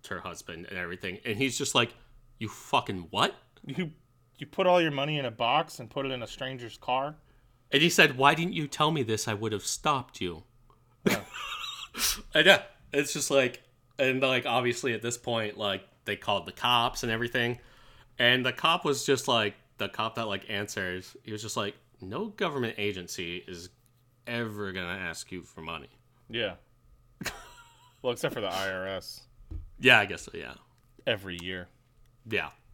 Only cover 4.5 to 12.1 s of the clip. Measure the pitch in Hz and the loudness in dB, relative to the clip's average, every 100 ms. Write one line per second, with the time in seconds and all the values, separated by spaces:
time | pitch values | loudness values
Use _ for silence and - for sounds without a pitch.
4.5 | - 185 180 165 139 143 151 131 110 117 | 2 6 6 6 2 0 0 -2 0 4
5.5 | 143 160 - 120 143 135 127 113 - 131 | 4 2 -8 -10 -6 -4 -4 -8 -8 -8
6.5 | 131 117 - - 127 143 156 _ _ _ | -8 -10 -10 0 0 0 -6 _ _ _
7.5 | _ _ 139 165 170 156 127 139 156 170 | _ _ 4 6 8 6 8 6 6 0
8.5 | 165 147 - 151 160 113 110 - 104 110 | -2 -6 0 2 2 0 0 -2 -2 -2
9.5 | 104 - - 156 139 123 - 90 82 - | -4 -4 -2 0 0 -4 -6 -6 -6 -16
10.5 | _ _ _ _ _ - - - - - | _ _ _ _ _ 2 2 -2 -12 -8
11.5 | - - - - - - | -8 -8 -10 -12 -2 -2